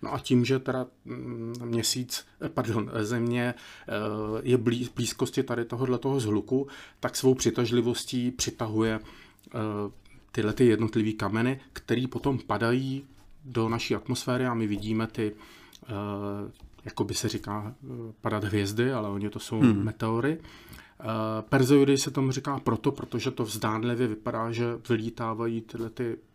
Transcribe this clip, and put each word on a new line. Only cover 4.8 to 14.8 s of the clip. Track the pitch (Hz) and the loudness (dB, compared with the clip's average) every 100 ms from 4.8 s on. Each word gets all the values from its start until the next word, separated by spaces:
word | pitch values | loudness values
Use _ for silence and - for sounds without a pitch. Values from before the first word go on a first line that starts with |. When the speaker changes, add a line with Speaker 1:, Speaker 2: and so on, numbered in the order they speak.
| 123 | -2
Speaker 1:
v | - | -2
blízkosti | 117 - 131 - | -4 0 -2 0
tady | 131 120 117 | 0 -2 -2
tohodle | - 131 123 | -2 0 0
toho | 135 139 | 2 0
zhluku, | 110 104 - 131 139 - - - | 2 2 4 2 0 -8 -20 -8
tak | - - | -6 2
svou | 131 131 | 4 6
přitažlivostí | 120 113 117 120 117 120 - 127 123 | 4 2 2 2 2 0 -2 -2 -2
přitahuje, | 123 - - 113 107 110 110 107 - - _ - | -2 -4 -4 -4 2 2 0 -6 -20 -20 _ -12
eh, | 123 107 104 104 - - - - | -6 -4 -4 -6 -8 -20 -20 -10
tyhle | - 104 | -2 0
ty | 107 127 | 6 6
jednotlivý | 107 110 117 110 | 8 4 2 0
kameny, | 107 101 107 120 135 - | 0 0 2 0 0 -8
který | - - 123 127 | -18 -2 0 0
potom | 127 147 135 - | -2 0 -2 -2
padají | 104 113 123 135 135 139 - - - 139 | 0 2 2 0 -4 -8 -20 -20 -20 -6
do | 117 113 | 0 0
naší | 117 - 107 | 0 0 -2
atmosféry | - 127 - 123 127 | -2 -4 -2 0 0
a | |
my | 117 110 | 0 0
vidíme | 101 | 0